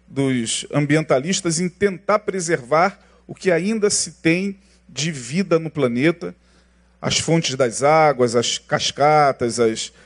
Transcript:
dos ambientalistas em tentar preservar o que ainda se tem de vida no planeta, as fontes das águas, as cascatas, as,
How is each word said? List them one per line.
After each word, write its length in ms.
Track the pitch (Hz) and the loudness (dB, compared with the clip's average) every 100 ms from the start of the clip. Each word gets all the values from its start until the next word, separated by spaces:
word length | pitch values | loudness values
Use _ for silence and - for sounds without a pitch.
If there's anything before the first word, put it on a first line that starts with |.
| _ | _
dos 600 | 131 135 127 110 - - | -2 0 0 -2 -6 -4
ambientalistas 880 | 143 147 151 156 139 151 196 175 160 | -2 2 0 2 0 0 -4 -2 -2
em 120 | 180 | -4
tentar 480 | - 202 170 - 208 | -2 -2 -2 -2 -2
preservar 840 | - 190 165 156 120 156 190 - _ _ - | 0 -6 -2 -4 0 2 2 -2 _ _ -20
o 80 | |
que 160 | - 185 | -4 0
ainda 380 | 165 190 226 202 | 0 0 0 0
se 240 | - - | -2 -6
tem 460 | - 165 175 196 196 _ _ _ | -4 0 0 -2 -8 _ _ _
de 240 | - 160 | -6 -6
vida 480 | 147 117 160 190 165 | -6 -6 -4 0 0
no 120 | 160 | 0
planeta, 640 | 151 127 120 156 165 175 - _ _ _ _ _ _ | -2 -2 2 0 0 -8 -12 _ _ _ _ _ _
as 180 | - - | -4 -4
fontes 360 | - 165 160 | 0 0 0
das 280 | 131 127 107 | -2 -2 0
águas, 540 | 139 160 151 127 123 120 | 2 4 4 4 2 2
as 220 | 117 - | -2 -4
cascatas, 1000 | - 147 - - 143 151 143 127 120 113 | -4 -4 -4 0 4 4 4 2 -2 2
as, 320 | 117 113 - _ | 0 0 -10 _